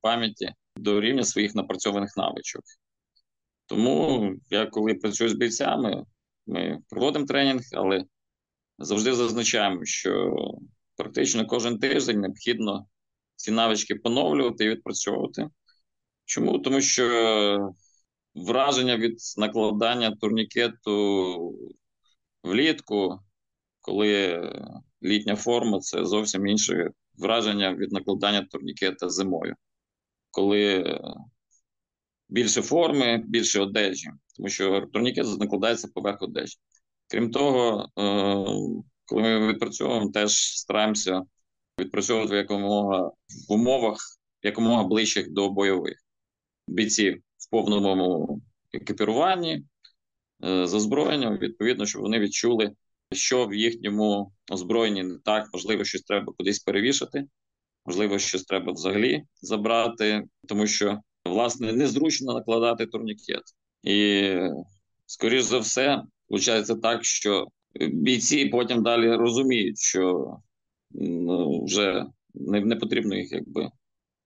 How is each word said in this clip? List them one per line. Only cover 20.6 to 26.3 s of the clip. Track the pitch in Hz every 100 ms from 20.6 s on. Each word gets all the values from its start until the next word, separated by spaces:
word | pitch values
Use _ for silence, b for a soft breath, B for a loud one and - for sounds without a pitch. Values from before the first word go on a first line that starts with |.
| 117 117 107 104 101 98 92 87 87 - - - _ _ _ _ _ _
влітку, | 87 107 156 151 - 104 95 - _ _ _ _ _ _
коли | - 98 107 101 95 85 85 - - - - _
літня | 92 104 107 104
форма, | 117 120 113 98
це | - 87
зовсім | 90 104 104